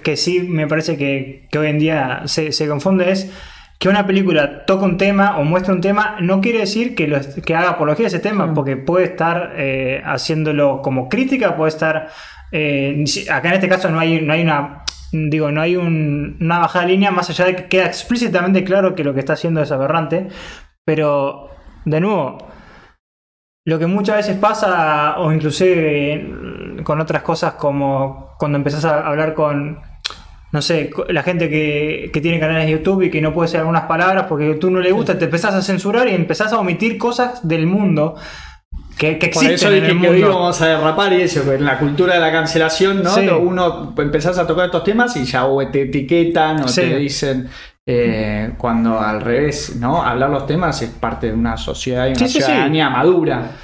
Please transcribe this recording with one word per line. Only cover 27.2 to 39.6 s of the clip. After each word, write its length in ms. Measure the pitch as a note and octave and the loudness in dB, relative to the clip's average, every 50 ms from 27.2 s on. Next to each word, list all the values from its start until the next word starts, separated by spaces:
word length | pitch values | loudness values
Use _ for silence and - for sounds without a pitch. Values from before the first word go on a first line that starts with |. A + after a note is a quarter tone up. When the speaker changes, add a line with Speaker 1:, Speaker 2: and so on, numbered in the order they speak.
Speaker 1:
cosas, 320 | - - E3 - - D#3 - | -2 -2 -2 -2 -2 -4 -4
como 800 | - - D3 C#3 C#3+ C#3+ C#3 C#3 C3 C3+ C3+ C3+ C3 - - - | -2 -2 -2 0 0 0 0 0 0 -2 -4 -6 -10 -18 -18 -8
cuando 200 | - D3+ D3 C#3+ | -4 -2 -2 0
empezás 260 | C#3+ C#3 C#3+ D3 D3+ D3+ | 0 0 -2 -2 0 0
a 240 | E3 D3+ D3 D3+ | 0 0 0 0
hablar 260 | D#3 C#3+ D3+ D#3 D#3 D#3 | 0 0 0 0 0 0
con, 440 | D#3+ D#3 D3 D3 C#3+ C#3+ D3+ D#3+ - - - - - - - - - - - - - - - | 0 0 0 0 -2 -4 -6 -8 -12 -16 -18 -14 -12 -12 -12 -12 -14 -20 -20 -20 -20 -8 -6
no 100 | - D3+ C#3 | -4 -2 0
sé, 260 | - E3+ D#3 C#3+ D3 | 0 0 0 -2 -2
co-, 160 | - - E3 - | -4 -6 -4 -2
la 120 | F#3 D3 | -2 0
gente 260 | C#3 F3+ F3+ E3+ E3+ D3+ | 0 0 0 0 0 0
que, 600 | D3+ D#3 D3+ D3+ D3 D3 D3 D3+ D#3 - - E3 | 0 0 0 0 0 -2 -2 -2 -4 -6 -6 -6
que 100 | - D#3+ | -4 -2
tiene 180 | C#3+ E3+ E3+ D#3+ | 0 0 0 0
canales 260 | D#3 D#3 D#3+ D#3+ D#3 | 0 0 0 0 2
de 60 | D#3 | 2
YouTube 320 | D#3 D#3 D#3+ F#3+ G3 F#3+ F#3 | 0 0 0 0 2 2 2
y 80 | E3+ | 2
que 100 | E3 D#3 | 2 0
no 100 | D#3 D#3 D3 | 0 0 0
puede 120 | E3+ E3 | 0 0
decir 120 | E3+ E3+ E3 | 0 0 0
algunas 240 | D#3+ E3 E3 D#3+ D#3 | 0 0 0 0 0
palabras 420 | - D#3+ D#3+ F3 F#3 F#3+ F#3+ - | 0 0 2 2 2 2 2 0
porque 200 | F#3+ D#3+ C#3+ D3+ | 0 -2 0 0
YouTube 240 | D3+ D#3 D3+ E3+ F#3 | 0 0 0 0 0
no 80 | F#3 F#3 | 2 2
le 120 | F3+ F3+ | 2 2
gusta, 220 | F#3+ A3+ - - F3 | 2 2 2 0 0
Speaker 2:
Sí. 60 | D3+ | 0
Speaker 1:
te 60 | E3 | 0
empezás 280 | C#3+ D#3+ E3+ F#3+ G#3+ F#3+ | 0 0 0 0 0 0
a 80 | F#3+ | 0
censurar 460 | F#3+ - F#3+ F3 - G3 G#3 A#3 B3+ | 0 0 -2 -2 0 0 2 2 2
y 80 | A#3 F#3+ | 2 2
empezás 360 | F3 E3 - D#3 - - E3 A#3 | 0 0 0 0 -2 0 0 0
a 40 | A3+ | 0
omitir 380 | G3 F3+ E3+ - G#3+ A3+ A3 | 0 0 0 0 0 -2 0
cosas 500 | - A3 A#3+ A#3+ - B3 B3 B3 - - | -2 -2 -2 0 0 -2 -2 -4 -4 -4
del 200 | D#3+ E3 E3 D#3+ | -2 0 0 2
mundo 480 | E3+ F#3+ G#3 G3+ F#3+ E3 D3+ D3 - - - - - - - - - - - _ _ - - - - - | 2 2 2 2 2 2 2 0 0 -2 -6 -14 -16 -16 -16 -18 -20 -20 -20 _ _ -14 -14 -14 -12 -6
que, 220 | - D3+ D#3 D#3+ D#3 | -2 -2 -2 0 0
que 80 | F3+ | -2
Speaker 2:
Por 160 | D#3+ - E3 C#3 | 0 2 2 2
Speaker 1:
existen 100 | C#3 F3 | 2 2
Speaker 2:
eso 140 | - | 4